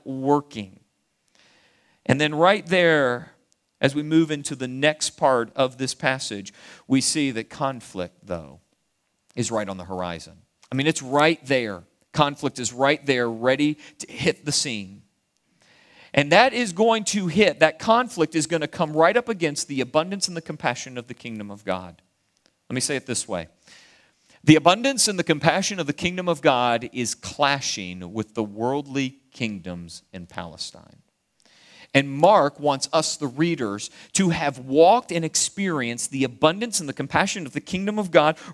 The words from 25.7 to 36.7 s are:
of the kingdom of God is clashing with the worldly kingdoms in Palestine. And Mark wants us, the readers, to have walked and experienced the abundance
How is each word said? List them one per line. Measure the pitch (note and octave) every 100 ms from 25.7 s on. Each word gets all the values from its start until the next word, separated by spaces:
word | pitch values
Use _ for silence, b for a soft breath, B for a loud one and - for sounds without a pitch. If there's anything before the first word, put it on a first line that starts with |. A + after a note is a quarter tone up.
| G3
of | D3
the |
kingdom | D3 F3+ F#3 F3+
of | D#3
God | D3+ B2 B2 A#2 B2+
is | B2+ A#2
clashing | - - - C#3 C#3 - - F#2 F2+ F2+
with | A2 G#2+
the | -
worldly | G#2+ G#2 B2 C#3 C#3 C3+ C3 C3+ _
kingdoms | - A2+ G2+ F2+ F2 E2+ - _
in | F#2 E2+
Palestine. | - F2 D#2 - - - _ _ _ _ _ b b b b b
And | C#3 C#3
Mark | C#3 F3 G#3 C#3+ -
wants | D3 C3+ -
us, | D#3+ D#3 -
the | C#3
readers, | B2+ E3+ D#3+ A2 G#2 - B B
to | - F#3
have | D#3+ D3 C3
walked | C3 C#3 E3+ A#3+ -
and | E3+
experienced | D#3+ - - - G3 D#3 A#2 A#2 -
the | C3+
abundance | C3 A2+ D#3 F#3+ A#3